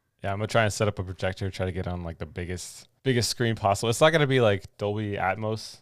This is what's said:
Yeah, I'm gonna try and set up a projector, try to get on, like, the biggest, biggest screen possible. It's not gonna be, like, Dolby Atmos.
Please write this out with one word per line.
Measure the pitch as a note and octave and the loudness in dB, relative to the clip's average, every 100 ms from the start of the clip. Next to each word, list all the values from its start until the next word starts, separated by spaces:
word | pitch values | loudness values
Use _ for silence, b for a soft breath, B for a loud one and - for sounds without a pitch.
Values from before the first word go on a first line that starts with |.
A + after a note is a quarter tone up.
| _ _ | _ _
Yeah, | G2 | -6
I'm | G2 | -4
gonna | G#2+ | 0
try | B2 | 2
and | A2 | 2
set | - G#2+ | 2 0
up | - | -2
a | |
projector, | F#2 F2+ F#2+ F#2 G2 | -8 -4 -4 -4 -6
try | - F#2 | -4 -4
to | |
get | F2 F#2 | -4 -6
on, | F2+ | -6
like, | E2+ D#2+ | -8 -10
the | D#2+ | -10
biggest, | E2 E2+ F2+ - - - _ | -8 -8 -8 -10 -16 -20 _
biggest | C3 A#2+ G#2+ | 0 2 0
screen | - A#2 G#2+ | 0 -2 2
possible. | G2+ G2+ A2+ | 2 2 2
It's | A#2 | 4
not | D#3 | 6
gonna | D#3+ C#3+ | 6 4
be, | C3 | 4
like, | A2+ G2 - - | 4 2 -4 -6
Dolby | G#2 G#2 G#2+ G2 | -4 -2 -4 -2
Atmos. | F2+ G2 G#2+ A2 - - | -2 -2 -4 -6 -8 -20